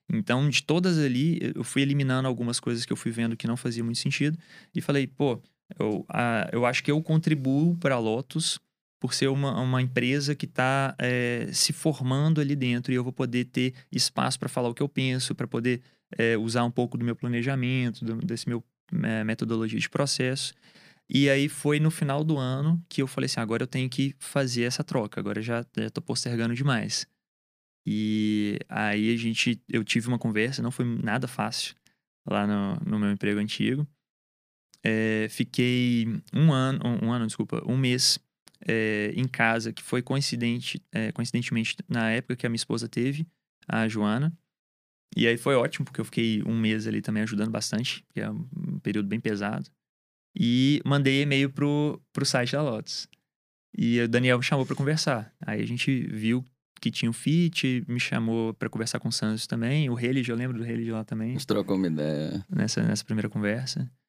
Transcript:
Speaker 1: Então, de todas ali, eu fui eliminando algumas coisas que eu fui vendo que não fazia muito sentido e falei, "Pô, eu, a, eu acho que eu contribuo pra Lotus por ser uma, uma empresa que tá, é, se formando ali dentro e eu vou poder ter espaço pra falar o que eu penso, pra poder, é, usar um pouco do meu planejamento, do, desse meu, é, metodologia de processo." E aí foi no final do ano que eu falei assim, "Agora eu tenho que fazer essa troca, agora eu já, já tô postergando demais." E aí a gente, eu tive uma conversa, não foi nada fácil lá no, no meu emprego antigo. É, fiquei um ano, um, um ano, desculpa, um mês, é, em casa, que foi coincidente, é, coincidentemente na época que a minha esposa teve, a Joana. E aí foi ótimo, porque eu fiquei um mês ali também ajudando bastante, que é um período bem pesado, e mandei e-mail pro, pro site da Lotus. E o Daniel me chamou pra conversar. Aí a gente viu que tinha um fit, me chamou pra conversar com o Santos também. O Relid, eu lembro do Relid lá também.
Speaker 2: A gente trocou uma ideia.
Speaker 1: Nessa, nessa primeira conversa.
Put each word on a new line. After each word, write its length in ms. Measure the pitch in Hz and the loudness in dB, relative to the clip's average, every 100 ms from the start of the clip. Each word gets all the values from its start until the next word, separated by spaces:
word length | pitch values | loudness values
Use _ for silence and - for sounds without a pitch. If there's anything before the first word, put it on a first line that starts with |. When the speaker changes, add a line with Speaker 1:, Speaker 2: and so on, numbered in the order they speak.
| - | -4
Speaker 1:
Então, 380 | 110 - 127 147 | -2 2 2 4
de 140 | 120 | 2
todas 340 | - 165 185 160 | 2 2 4 4
ali, 420 | 143 123 160 - - | 4 2 2 2 -2
eu 100 | - 120 | -4 -2
fui 160 | 139 | 0
eliminando 440 | 139 143 135 131 131 | 2 2 2 2 0
algumas 320 | 120 117 120 | -2 -2 -2
coisas 260 | - 117 - | -2 -4 -2
que 80 | |
eu 40 | 113 | -4
fui 140 | 120 | -2
vendo 240 | 113 117 113 | -2 -2 -2
que 100 | 117 | -2
não 100 | 120 | -2
fazia 260 | 123 117 | -4 -4
muito 160 | 117 120 | -4 -2
sentido 380 | 143 - 147 165 - - - | -2 0 0 -2 -8 -20 -10
e 60 | 170 | -6
falei, 260 | 156 143 127 | 0 0 0
"Pô, 360 | - 143 117 - _ _ - | 0 0 0 -8 _ _ -2
eu, 260 | 107 104 - | 0 0 -2
a, 400 | 107 120 113 - | 0 0 0 0
eu 140 | 117 120 | 2 2
acho 160 | 123 | 2
que 60 | - | 0
eu 100 | 151 | 0
contribuo 720 | 160 160 160 156 131 139 170 170 | 2 2 2 2 2 4 4 2
pra 220 | 143 123 | 2 2
Lotus 600 | 110 117 - 160 - - _ _ _ _ | 2 0 -2 -4 -2 -4 _ _ _ _
por 140 | 127 | -4
ser 140 | - 135 | 0 2
uma, 320 | 139 139 101 | 2 0 0
uma 220 | 127 127 | 2 2
empresa 520 | 127 127 123 143 139 | 2 2 2 2 0
que 140 | 143 135 | -2 -4
tá, 480 | - 131 139 135 - | 0 2 2 0 0
é, 500 | 123 123 120 120 117 | 0 0 0 -2 -2
se 180 | 120 - | 0 0
formando 680 | - 160 143 127 135 156 151 | 2 -2 0 0 2 4 4
ali 140 | 139 143 | 2 2
dentro 360 | 127 120 127 | 2 0 0
e 40 | 127 | 0
eu 80 | |
vou 100 | 123 | 0
poder 320 | - 127 123 123 | -2 0 0 0
ter 280 | 127 127 127 - | 0 -2 -2 -6
espaço 480 | 127 - - 131 - | -2 0 0 0 -2
pra 100 | 131 | -4
falar 200 | 131 120 | -2 -2
o 40 | |
que 80 | 120 | -2
eu 80 | 143 | -4
penso, 460 | - 131 127 - - | 0 0 0 -2 -4
pra 100 | 127 | -4
poder, 340 | 120 123 120 - _ _ - | -2 0 -2 -4 _ _ 0
é, 180 | 113 113 | 2 2
usar 260 | 113 120 | 2 2
um 80 | 120 | 0
pouco 260 | 123 120 120 | 0 -2 0
do 80 | 120 | -2
meu 100 | 113 | -2
planejamento, 880 | 120 120 127 135 123 131 123 - | -2 -2 0 0 0 0 0 -2
do, 120 | 110 113 | -4 -4
desse 320 | 95 117 - | -4 -4 -4
meu, 140 | 117 - _ _ 104 | -4 -6 _ _ -4
é, 200 | 113 110 110 | -2 -2 -2
metodologia 540 | 113 113 113 113 110 | -2 -2 -2 -2 -2
de 100 | - | -2
processo." 640 | - 143 - 127 127 - - - - - _ - | -2 0 0 -2 -2 -6 -12 -20 -20 -20 _ 0
E 160 | 135 139 | 2 4
aí 180 | 139 143 | 4 2
foi 300 | - 147 147 | 0 0 2
no 100 | 156 | 2
final 320 | - 147 139 | 2 -2 0
do 140 | 160 143 | 0 0
ano 460 | 127 131 151 170 - | 0 0 2 0 0
que 120 | - | -2
eu 60 | 131 | -2
falei 180 | - 131 | -2 -2
assim, 120 | - | -2
"Agora 220 | 110 117 | -2 -2
eu 40 | 127 | 0
tenho 220 | 131 131 | -2 -2
que 260 | 131 135 - | 0 -2 -2
fazer 440 | - 143 131 120 | -4 0 0 0
essa 200 | 120 - | 0 -2
troca, 360 | - 127 104 - | -2 -2 -2 -4
agora 180 | 101 107 | -4 -4
eu 40 | |
já, 200 | 117 117 - - | -2 -4 -4 -6
já 120 | 110 | -4
tô 100 | - | -6
postergando 540 | - 120 123 117 117 120 | -4 -4 -2 -2 -2 0
demais." 500 | 139 117 104 - - _ _ _ _ _ _ _ - | 0 0 -2 -6 -8 _ _ _ _ _ _ _ -4
E 720 | 107 107 107 107 107 104 - - | -2 0 0 2 2 0 -4 -4
aí 440 | - 107 104 110 | -2 0 2 2
a 40 | 117 | 2
gente, 420 | 117 113 - 113 - | 0 0 0 -2 -2
eu 140 | 113 | -2
tive 240 | 107 120 117 | 0 0 0
uma 120 | 120 | 0
conversa, 420 | 113 107 117 139 | 0 0 0 0
não 80 | 117 | -4
foi 140 | - 120 | -2 -2
nada 420 | 113 107 113 117 | -2 0 -2 -2
fácil 480 | - 110 - - - _ _ _ _ - | -4 -4 -4 -8 -10 _ _ _ _ -2
lá 180 | 101 104 | 0 2
no, 300 | 104 98 - - | 0 0 -2 -2
no 80 | 107 | 0
meu 120 | 104 | 0
emprego 280 | 101 104 104 | 0 0 0
antigo. 480 | 107 - 107 135 147 _ _ _ _ _ _ _ _ _ | -2 -2 0 0 -4 _ _ _ _ _ _ _ _ _
É, 440 | 113 110 110 110 107 | 0 2 2 2 -2
fiquei 800 | - 117 - 123 123 123 117 113 104 - | -2 -2 2 2 4 4 2 2 -2 -4
um 200 | 127 160 | 4 6
ano, 260 | 131 131 135 120 | 6 2 0 -2
um, 220 | 117 113 | 0 0
um 40 | |
ano, 140 | 120 110 | 0 -2
desculpa, 340 | - 110 113 - | -2 -4 -4 0
um 120 | 131 | 2
mês, 420 | 123 127 - - - _ - _ - | 2 4 2 2 -4 _ -20 _ -2
é, 460 | 110 110 107 107 - | 0 2 0 0 0
em 120 | 127 | -2
casa, 460 | 127 113 113 113 | 2 2 2 -2
que 80 | - | -8
foi 200 | - 127 | -4 -2
coincidente, 800 | 123 135 139 120 117 120 - - - | 0 -2 0 0 0 0 -4 -10 -6
é, 200 | 110 110 | -4 -2
coincidentemente 640 | - 117 123 120 117 110 - - | -2 -2 -2 0 0 0 -4 -4
na 220 | 117 113 | 0 2
época 240 | 117 - 123 | 0 -2 -4
que 100 | 123 | -2
a 40 | |
minha 60 | 117 | -2
esposa 300 | - 113 113 | -2 -4 -2
teve, 380 | 117 127 143 165 _ _ _ - | -2 -2 -2 -6 _ _ _ -4
a 200 | 110 110 | 0 0
Joana. 440 | 110 104 117 156 165 _ _ _ _ _ _ _ - | 0 0 2 0 -4 _ _ _ _ _ _ _ 2
E 120 | 117 | 2
aí 100 | 117 | 2
foi 180 | 139 131 | 2 2
ótimo, 300 | 120 - 131 | 2 -2 -6
porque 140 | - | -6
eu 60 | 110 | -4
fiquei 380 | - 113 107 - | 0 0 0 0
um 120 | 113 | 2
mês 280 | 110 110 110 | 2 0 -2
ali 140 | 107 | -4
também 220 | 104 110 | -2 -2
ajudando 260 | 110 104 110 | -2 -2 -2
bastante, 540 | 110 - 107 127 - - | -2 -2 -2 -2 -6 -10
que 80 | - | -6
é 80 | 107 | -6
um 500 | 107 120 - - - | -6 -8 -8 -6 -4
período 260 | - 104 101 | -2 -2 -2
bem 120 | 113 | -2
pesado, 500 | 110 101 101 - - _ _ _ _ _ _ - | -2 -2 -2 -4 -8 _ _ _ _ _ _ 0
e 460 | 117 123 135 147 - | 2 4 4 4 2
mandei 360 | 143 135 135 | 4 4 4
e-mail 280 | 143 139 139 | 4 4 2
pro, 520 | 139 143 147 147 - _ | 2 0 2 0 -2 _
pro 120 | - 139 | -4 0
site 260 | 131 120 | 2 0
da 80 | 139 | 0
Lotus. 460 | 147 110 - - - _ _ _ _ _ _ - | -2 -4 -6 -10 -12 _ _ _ _ _ _ -2
E 220 | 117 120 | 2 4
o 60 | 117 | 4
Daniel 300 | 120 127 123 | 4 4 4
me 60 | |
chamou 220 | 127 139 131 | 4 2 2
pra 100 | 139 | 0
conversar. 560 | 139 156 156 120 104 _ | 0 0 0 -2 -4 _
Aí 200 | - 107 | -6 -4
a 40 | 110 | -2
gente 360 | 120 - 127 - | -2 0 0 -2
viu 360 | 107 110 123 131 _ _ - | -2 0 0 -2 _ _ -6
que 80 | 117 | -4
tinha 200 | - 117 | -2 -2
um 40 | |
fit, 720 | 113 - 165 170 - 135 127 - | 0 2 4 4 2 0 0 -2
me 120 | 120 | -2
chamou 540 | - 123 113 113 113 | 0 0 0 0 0
pra 160 | 107 117 | -2 -6
conversar 300 | 110 113 120 | -4 -4 -2
com 100 | 113 | -4
o 20 | |
Santos 340 | - 107 110 - | -2 -2 -2 -4
também. 440 | 117 117 151 135 | -2 0 2 0
O 40 | |
Relid, 360 | 117 123 135 120 | 0 0 0 0
eu 60 | 117 | -2
lembro 220 | 127 113 | -4 -4
do 60 | |
Relid 260 | 117 117 113 | -4 -4 -4
lá 120 | 110 | -4
também. 260 | 107 110 113 | -6 -6 -4
Speaker 2:
A 20 | |
gente 120 | 135 131 | -4 -2
trocou 280 | 101 92 95 | 0 0 0
uma 120 | 90 | 2
ideia. 580 | 78 76 76 76 98 - | 0 0 -2 -2 -6 -4
Speaker 1:
Nessa, 320 | 190 110 117 | -2 0 0
nessa 200 | 113 104 | 0 0
primeira 260 | - 110 107 | -2 -4 -2
conversa. 600 | 107 104 113 127 - 127 - | -2 -2 -2 -4 -6 -6 -10